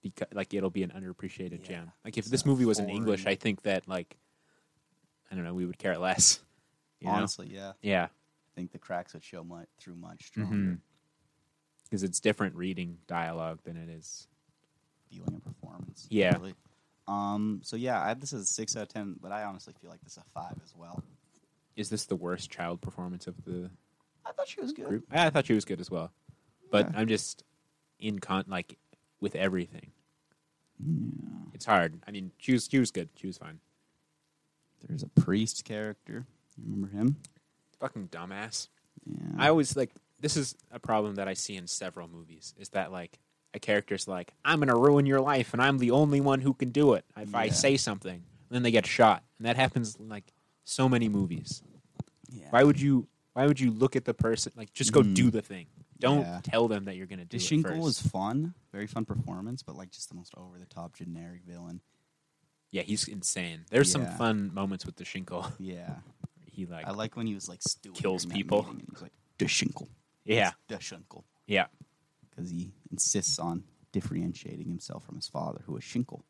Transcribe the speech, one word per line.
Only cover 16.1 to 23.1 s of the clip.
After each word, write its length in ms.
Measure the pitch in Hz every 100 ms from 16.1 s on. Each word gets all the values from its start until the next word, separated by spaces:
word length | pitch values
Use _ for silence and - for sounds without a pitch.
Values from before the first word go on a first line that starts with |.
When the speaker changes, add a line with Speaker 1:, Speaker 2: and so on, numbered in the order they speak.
| 107 92 85
Speaker 2:
Really. 180 | 92 90 _ _ _ _ -
Um, 520 | 101 101 104 104 104
so, 100 | -
yeah, 260 | 113 127 117
I 80 | 78
have 100 | 120
this 120 | 139
as 100 | 135
a 40 | 95
six 300 | - 220 113
out 60 |
of 60 | 104
ten, 280 | 113 101 90
but 120 | 92
I 100 | 101
honestly 320 | 104 95 - -
feel 100 | 87
like 100 | 85
this 100 | -
is 60 | -
a 60 | 80
five 220 | 80 87 -
as 80 | - 85
well. 260 | 85 87 - _ _ _ _ _ _
Speaker 1:
Is 140 | - 104
this 140 | 110 -
the 80 |
worst 340 | 92 87 90 -
child 320 | - 85 85
performance 460 | 101 - 90